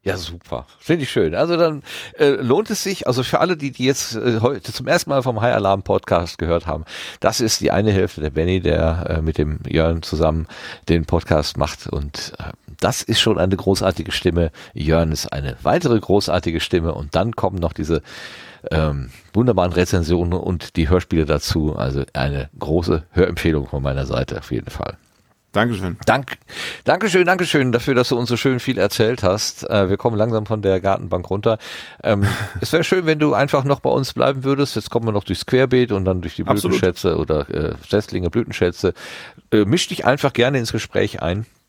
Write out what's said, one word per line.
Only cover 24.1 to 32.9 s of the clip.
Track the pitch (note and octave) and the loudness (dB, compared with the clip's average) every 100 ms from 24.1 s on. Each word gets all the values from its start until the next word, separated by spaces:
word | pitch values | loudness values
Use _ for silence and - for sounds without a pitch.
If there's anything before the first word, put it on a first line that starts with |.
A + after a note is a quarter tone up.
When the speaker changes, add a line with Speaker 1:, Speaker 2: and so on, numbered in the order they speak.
| A#1+ B1+ - | -2 -4 -6
Speaker 1:
auf | - | -6
jeden | A1+ - | -6 -6
Fall. | - - - _ _ _ _ _ | -8 -8 -10 _ _ _ _ _
Speaker 2:
Dankeschön. | G2+ A#2 G#2+ F#2 - | -2 0 -2 -4 -4
Speaker 1:
Dank, | - B2 C3 - _ - - - | 0 0 -2 -14 _ -12 -12 -6
Dankeschön, | - E3 A3 F3+ F3 | 0 2 2 2 4
Dankeschön | F#3 F3 D3+ B2+ | 2 2 2 2
dafür, | A#2 C3 | 2 2
dass | B2 B2 | 2 4
du | A#2+ | 2
uns | A#2+ | 0
so | A#2+ | 0
schön | C#3 B2+ | 2 0
viel | - A2+ | -2 0
erzählt | G2+ - A2 B2 | 0 2 0 2
hast. | F#2+ G#2 - - - | 0 0 -2 -8 -2
Äh, | G#2+ F#2+ | 0 2
wir | G2 | 2
kommen | A#2+ G#2+ | 0 0
langsam | A2+ A2+ G#2 | 0 0 -2
von | A2 | -2
der | G2+ F#2 | 0 2
Gartenbank | F#2+ G2 F2 F2+ F2+ | 0 -2 -2 -6 -4
runter. | G2 A2+ A2 - - - - | -2 0 -2 -4 -16 -16 -6
Ähm, | - G2+ G#2 A2+ | 0 2 2 0
Speaker 2:
<laughs> | G#2 F#2+ | -6 -8
Speaker 1:
es | A2 | -2
wäre | D#3+ | 0
schön, | E3 | 2